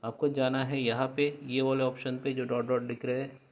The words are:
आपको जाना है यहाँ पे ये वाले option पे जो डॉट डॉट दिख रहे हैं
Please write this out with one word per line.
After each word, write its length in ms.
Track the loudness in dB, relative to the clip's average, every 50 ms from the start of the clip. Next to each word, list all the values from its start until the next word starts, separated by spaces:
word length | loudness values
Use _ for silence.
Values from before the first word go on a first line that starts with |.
| -6
आपको 240 | -6 -4 0 0 2
जाना 360 | 2 4 2 2 2 2 0
है 180 | 0 0 0
यहाँ 320 | 2 2 2 2 0 0 2 2
पे 220 | 0 0 0 -4 -8
ये 180 | -2 0 2
वाले 220 | 2 4 4 4 2
option 340 | 0 0 -2 -4 -4 -4 -2
पे 160 | -2 -2 -2
जो 120 | -2 -2
डॉट 200 | 0 0 0 0
डॉट 160 | 2 0 0
दिख 240 | 0 -2 -8 -6 -2
रहे 160 | -2 -2 -2
हैं 220 | -2 -6 -8 -16 -20 -20